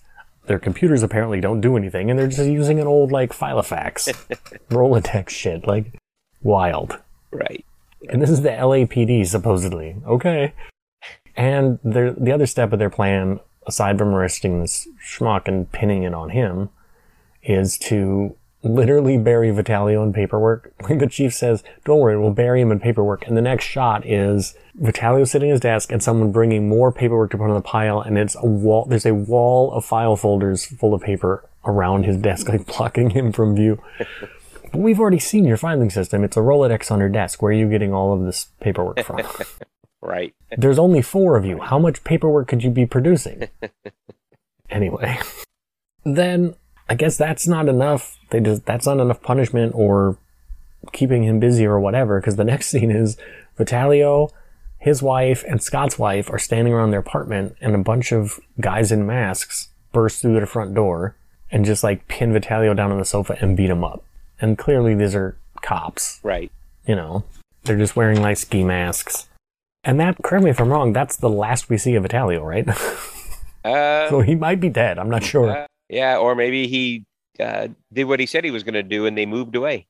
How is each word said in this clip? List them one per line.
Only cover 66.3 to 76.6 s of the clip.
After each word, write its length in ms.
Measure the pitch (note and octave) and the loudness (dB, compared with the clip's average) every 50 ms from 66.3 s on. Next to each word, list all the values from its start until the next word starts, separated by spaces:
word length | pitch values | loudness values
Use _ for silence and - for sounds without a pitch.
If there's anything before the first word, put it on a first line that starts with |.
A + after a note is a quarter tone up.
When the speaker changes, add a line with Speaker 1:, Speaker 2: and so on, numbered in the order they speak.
| F#2 F2 F2 - - - - - _ _ - | -4 -4 -6 -10 -16 -20 -20 -20 _ _ -4
Speaker 1:
You 100 | A#2 G#2+ | -2 -2
know, 280 | F#2 D#2+ D#2 E2+ G#2 - - - - - _ _ _ - | -2 -2 -6 -8 -8 -8 -8 -16 -20 -20 _ _ _ -4
they're 140 | A#2+ G#2+ G#2 | -2 0 2
just 160 | G#2+ G#2 - | 0 0 2
wearing, 260 | A#2+ A2+ A2 G#2+ G#2 | 2 2 4 4 2
like, 160 | G#2 G#2 G#2 | 2 0 0
ski 260 | - - - - F#2+ F#2 | -2 -4 -2 0 0 0
masks. 640 | F#2 F2+ F2+ F2 F2 E2+ - - - - - - _ _ _ _ _ _ _ _ _ _ _ - | 0 0 -2 -2 -4 -4 -6 -8 -8 -10 -10 -10 _ _ _ _ _ _ _ _ _ _ _ -2
And 120 | C3 C3 D3+ | 0 0 2
that, 180 | E3 F#3 F3+ - - | 2 0 -2 -2 -4
correct 200 | - F3+ G3 F#3+ | -2 2 4 4
me 60 | D#3+ | 4
if 100 | B2 - | 4 2
I'm 100 | A#2 B2 | 2 2
wrong, 220 | C#3+ D3+ C3+ A#2 G#2 | 2 2 2 2 2
that's 220 | B2+ D3 - - | 0 -2 -4 -6
the 140 | - B2+ A2+ | -2 -2 0
last 400 | G#2+ G2+ G#2+ A2 B2 A#2+ - - | 0 0 -2 -2 -2 -4 -2 -2
we 80 | A#2 | -2
see 160 | G2+ - B2+ A#2 | 0 0 0 0
of 80 | G#2 F#2 | 2 2
Vitalio, 400 | F#2+ A2 B2 B2+ F#2+ F2 D#2+ D2+ | 2 0 0 0 0 -2 -2 -4
right? 240 | D#2 E2 A2 - | -4 -4 -4 -2
<laughs> 100 | A#2+ G#2 - - - - - - - - - - - - - - - - - - | -2 -2 -2 -2 -6 -6 -8 -14 -16 -16 -16 -10 -10 -10 -10 -10 -14 -14 -10 -4
Speaker 2:
Uh, 440 | A2 B2+ D3 D3 D3 D3+ D3+ D#3 D3+ | -2 0 2 2 2 2 0 0 2
Speaker 1:
So 100 | C#3+ C#3 | 2 2
he 140 | A2 A2+ E3 | 4 4 2
might 240 | D#3+ D#3+ E3 F#3+ F#3 | 2 2 0 0 0
be 100 | F3+ E3 | 0 0
dead. 300 | A#2 A2+ A#2+ G2+ F2 F2 | 0 0 0 0 0 -4
I'm 100 | F#2+ A2+ | -4 -2
not 140 | A#2 A2+ - | -2 -2 -4
sure. 260 | - - C#3 A#2+ G#2+ | 0 2 2 2 2
Speaker 2:
uh, 160 | C#3 D3 D3 - _ _ _ - | 0 -4 -8 -12 _ _ _ -8
yeah, 280 | - B2 C3 C3 B2+ | -4 -2 0 0 2
or 180 | G#2+ A#2 B2 B2 | 2 2 2 2
maybe 320 | A#2+ A#2+ B2+ B2+ C3+ | 2 0 0 0 -2